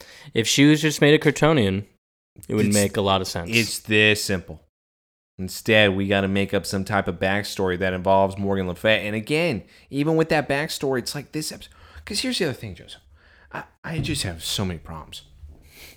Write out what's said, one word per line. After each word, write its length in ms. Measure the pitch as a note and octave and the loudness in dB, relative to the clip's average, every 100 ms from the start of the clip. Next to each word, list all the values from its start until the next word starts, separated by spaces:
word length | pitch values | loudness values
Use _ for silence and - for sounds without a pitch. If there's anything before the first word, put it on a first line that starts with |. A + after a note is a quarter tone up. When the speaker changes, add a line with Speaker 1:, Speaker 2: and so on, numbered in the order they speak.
| - - - | -20 -20 -6
Speaker 1:
If 120 | - A2+ | -2 0
she 180 | - D3 | 6 6
was 160 | D3+ | 6
just 180 | D#3 D3 | 2 2
made 140 | D3 | 4
a 60 | D3+ | 6
Kryptonian, 680 | D3+ C#3 D#3 D#3 G2+ F#2+ G#2 _ _ _ _ - - | 4 4 4 4 2 0 -6 _ _ _ _ -18 -6
it 60 | G#2 | 0
would 100 | G#2 | 2
Speaker 2:
It's, 80 | G2+ | 2
Speaker 1:
make 220 | G2+ G#2+ | 2 0
a 40 | |
lot 200 | G2 F#2+ | 0 0
of 60 | F#2 | -2
sense. 220 | - E2+ | -6 -2
Speaker 2:
it's 260 | A2+ G#2+ - | 0 0 -4
this 420 | - G#2+ G#2+ G#2 | 0 4 4 4
simple. 400 | - F#2+ - D#2 _ _ _ _ _ _ _ - | 0 -4 -6 -18 _ _ _ _ _ _ _ -12
Instead, 580 | F#2 - - A2 G#2 F#2+ | -12 -6 4 6 6 2
we 120 | G2 | 0
gotta 200 | G2 G2 | 0 2
make 260 | G2 G2 | 0 0
up 120 | G2+ F2 | -2 -2
some 180 | G2 | -6
type 240 | F#2 G2+ G2 | -2 -2 -2
of 80 | E2+ | -2
backstory 600 | F#2+ G2+ G2+ - F#2+ F2+ | -2 -2 -4 -4 -2 -2
that 140 | F#2+ | -2
involves 440 | F#2 F2+ G2 G2 G2 | -2 2 4 2 0
Morgan 300 | G2 G2 F#2 | -4 -2 -4
Le 80 | F2 | -2
Fay. 300 | A2 G#2+ G#2 | 0 0 0
And 80 | A2 | -6
again, 480 | G#2 D3+ E3+ G#2 - - - | -4 -2 -2 -4 -10 -20 -10
even 260 | C3+ D3 D#3+ | -4 0 2
with 100 | D#3+ | 2
that 180 | D#3+ C#3+ | 0 -2
backstory, 500 | C#3 D#3+ - C#3 C3+ | -4 -4 -6 -4 -4
it's 160 | - D3 | -4 -10
like 160 | C#3+ | -10
this 200 | D3+ D3+ | -10 -10
episode. 200 | - - - - - - | -12 -18 -20 -20 -16 -8
'Cause 140 | G#3 | -4
here's 160 | B3+ B3 | -4 -2
the 60 | E3+ | -2
other 80 | |
thing, 220 | B2 A2 E2+ | -4 -10 -14
Joseph. 260 | - - _ _ _ _ - | -18 -20 _ _ _ _ -16
I, 100 | - - _ - | -16 -16 _ -10
I 140 | E3 | -6
just 240 | B2+ D3+ | -4 -4
have 200 | G2+ E2 | -6 -8
so 220 | - - F#2+ | -6 -4 -4
many 140 | E2 | -6
problems. 440 | - D#2+ C#2+ - - - - - - - - | -12 -16 -16 -18 -20 -20 -20 -20 -20 -20 -20